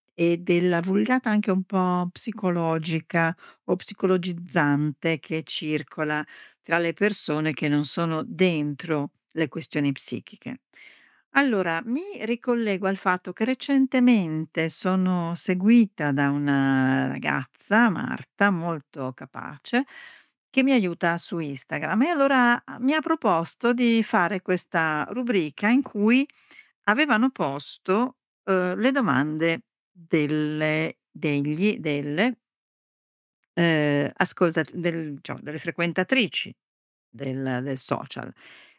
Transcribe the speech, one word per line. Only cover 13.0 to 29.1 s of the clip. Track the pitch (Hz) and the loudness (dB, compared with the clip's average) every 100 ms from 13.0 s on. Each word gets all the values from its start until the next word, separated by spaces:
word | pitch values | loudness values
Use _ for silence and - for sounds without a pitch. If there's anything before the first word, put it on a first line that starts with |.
| 196 180 - | 0 -2 -2
che | 180 220 | -4 -2
recentemente | 262 - 277 262 262 247 233 170 156 156 - 160 | -2 0 2 2 4 6 4 2 -2 -4 -2 -4
sono | - 185 185 185 180 170 170 | -2 0 2 2 0 -2 -6
seguita | - 185 196 240 214 - 151 | -2 0 6 6 6 2 -2
da | 139 143 | 2 2
una | 143 143 139 135 135 131 131 135 | 2 2 2 4 4 2 2 0
ragazza, | 139 143 139 135 _ - 208 240 | -4 -2 -2 -4 _ 0 4 4
Marta, | 170 135 - - - 202 | 2 -4 -6 -8 0 0
molto | 185 170 165 - 160 131 | 2 -2 -6 -8 -8 -8
capace, | 127 143 127 80 147 - 240 269 - - - _ _ _ | -8 -14 -14 -14 -14 -4 -2 -2 -8 -20 -20 _ _ _
che | - | 0
mi | 262 | 2
aiuta | 262 185 170 175 170 | 4 2 0 0 0
su | - 170 | -4 -6
Instagram | 156 135 - 147 151 190 | -4 -6 -8 -6 -2 0
e | 285 | 2
allora | 339 277 269 240 240 - 269 | 2 2 4 4 2 -2 -4
mi | 254 311 | 0 0
ha | |
proposto | - 320 226 170 165 - 233 | 0 0 2 0 0 -2 0
di | 240 240 226 | 2 4 2
fare | 214 220 170 190 | 2 2 2 0
questa | - 180 - 175 160 151 143 | -2 -2 -2 -2 0 -2 -4
rubrica | 220 240 208 151 - 208 | -6 -2 0 -2 -2 2
in | 247 | 2
cui | - 214 208 240 285 _ _ - - _ - | 0 0 2 4 2 _ _ -20 -20 _ 0
avevano | 214 302 220 254 | 2 2 2 0
posto, | - 156 139 - - - 190 247 - _ _ - | 0 -4 -4 -10 -12 -2 0 0 -6 _ _ -2
eh, | 190 180 185 | 0 0 0
le | 226 | 0
domande | 269 220 | 2 2